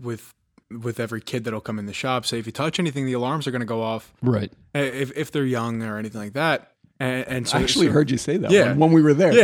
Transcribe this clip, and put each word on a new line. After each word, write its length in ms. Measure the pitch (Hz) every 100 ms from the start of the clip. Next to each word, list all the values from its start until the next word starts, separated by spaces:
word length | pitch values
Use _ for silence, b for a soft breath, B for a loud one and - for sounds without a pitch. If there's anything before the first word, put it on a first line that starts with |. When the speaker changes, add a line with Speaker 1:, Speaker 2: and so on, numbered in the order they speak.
Speaker 1:
with, 320 | 120 113 - _ _ _ -
with 300 | 117 117 113
every 220 | 113 113
kid 240 | - 123 113
that'll 160 | 107
come 180 | - 110
in 60 | 104
the 80 |
shop. 320 | 98 135 127 -
Say, 120 | 117
if 60 | 113
you 60 |
touch 280 | - 151 160
anything, 260 | 175 139 131
the 80 |
alarms 340 | 123 123 151 139
are 40 |
gonna 120 | 123
go 180 | 113 113
off. 320 | 110 110 - _
Speaker 2:
Right. 300 | 123 110 101 - _
Speaker 1:
If, 420 | 147 139 127 135 139
if 160 | 151
they're 140 | 151 131
young 380 | 123 117 113
or 140 | 113 107
anything 220 | 107 110
like 140 | 104
that. 400 | 120 165 143 - _ _ -
And, 280 | 127 127 -
and 200 | 131 120
so, 100 | 147
Speaker 2:
I 40 |
actually 260 | - - 165
Speaker 1:
so 40 |
Speaker 2:
heard 160 | 127 143
you 80 | 131
say 200 | - 180
that 140 | 107
Speaker 1:
Yeah. 180 | 202 -
Speaker 2:
when, 100 | 135
when 120 | 160
we 80 | 165
were 120 | 151
there. 200 | 143 180
Speaker 1:
Yeah. 80 | 233